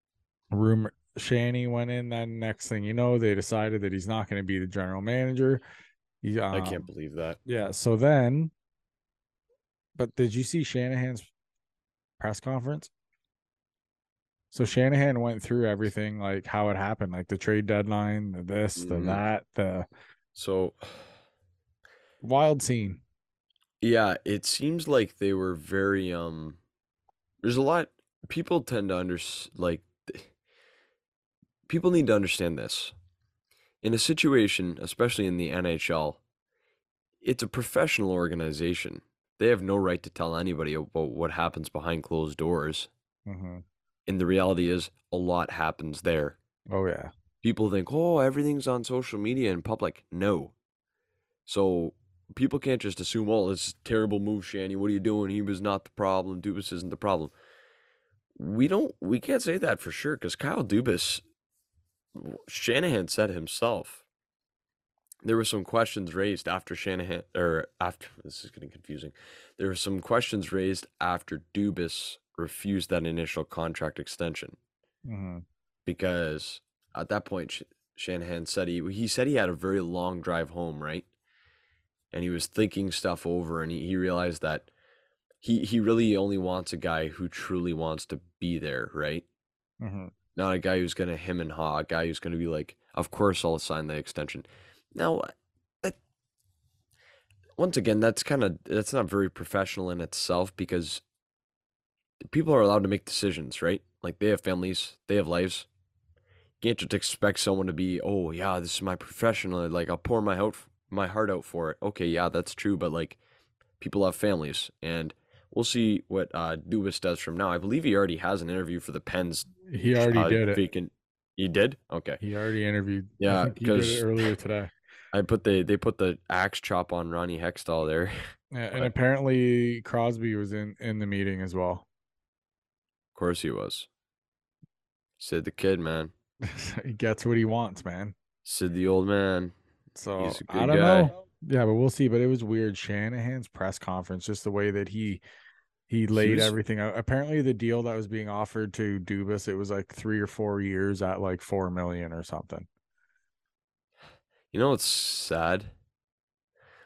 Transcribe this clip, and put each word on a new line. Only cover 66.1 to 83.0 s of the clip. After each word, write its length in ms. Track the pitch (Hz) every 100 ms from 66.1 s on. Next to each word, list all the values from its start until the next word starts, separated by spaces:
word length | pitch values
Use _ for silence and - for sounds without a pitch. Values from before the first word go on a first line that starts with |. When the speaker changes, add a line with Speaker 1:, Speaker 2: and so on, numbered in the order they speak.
| 85
Speaker 2:
raised 320 | 101 95 -
after 280 | 92 - 85
Shanahan, 480 | 98 92 90 85 - -
or 320 | 87 80 - -
after," 280 | 90 - - -
this 200 | 78 -
is 80 | -
getting 180 | - 69
confusing. 420 | - - 73 73 - - - - -
There 100 | 98
were 80 | 90
some 240 | 98 95
questions 500 | - 120 120 107 82
raised 360 | 95 95 95 - -
after 440 | 85 90 - 78 -
Dubas 640 | 101 104 82 82 - - - _ -
refused 520 | 82 - 101 98 85
that 160 | 87 82
initial 380 | 82 80 - 78
contract 540 | - 82 80 78 -
extension. 580 | - - 85 76 - - _ _ _ _ 127
Speaker 1:
Mm-hmm. 320 | 104 95 87 87 _ _ _ -
Speaker 2:
Because 760 | 87 92 87 82 76 - - _ _ _ -
at 140 | 85
that 140 | 104 -
point, 260 | 95 80
Sh-, 100 | - - _ _ -
Shanahan 500 | - 90 87 85 82
said 200 | - 90
he, 140 | 87 82
he 160 | 98 113
said 200 | - 131
he 80 | 135
had 140 | 92
a 40 |
very 280 | 82 92 98
long 400 | 85 90 90 90
drive 280 | 87 85 80
home, 320 | 87 85 76
right? 220 | 76 82 - _ _ _ _ _ _ _ _ _ -
And 120 | 87
he 60 | 87
was 180 | 85 -
thinking 440 | - 110 98 98
stuff 340 | -